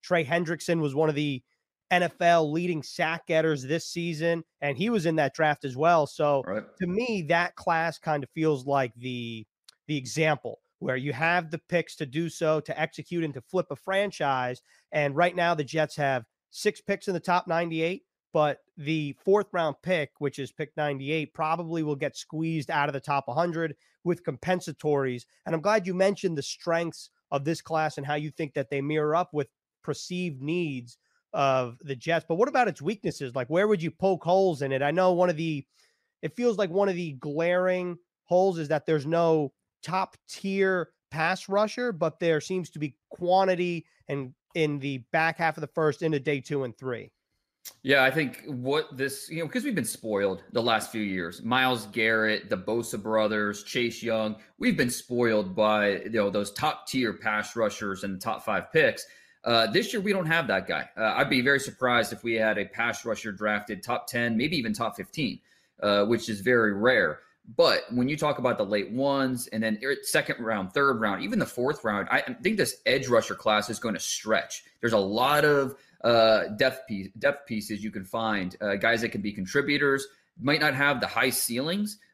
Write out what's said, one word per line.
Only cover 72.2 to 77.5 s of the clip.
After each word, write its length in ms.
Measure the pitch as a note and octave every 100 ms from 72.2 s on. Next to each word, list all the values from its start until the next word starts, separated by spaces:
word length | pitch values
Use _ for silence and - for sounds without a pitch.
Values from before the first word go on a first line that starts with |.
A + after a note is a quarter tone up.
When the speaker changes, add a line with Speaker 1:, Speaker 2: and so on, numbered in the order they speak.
| C3+
Speaker 2:
I 60 | A#2+
think 140 | F#3+ A3
this 240 | B2+ - -
edge 200 | C3 B2+
rusher 280 | A#2 G#2+
class 340 | G2 A2+ G#2 G#2
is 100 | A2
gonna 220 | A#2 G2
stretch. 640 | - - G#2 G#2+ - - - _
There's 140 | A#2+
a 40 | A2
lot 460 | F#2+ G#2+ C3 D3
of, 320 | D3+ C#3+ C3 - _ _
uh, 460 | A#2 A#2 A2+ G#2+ F2 G#2
depth 320 | C3 C3 -
piece, 220 | G2+ F#2+ G#2+
depth 280 | C#3 C#3+
pieces 380 | -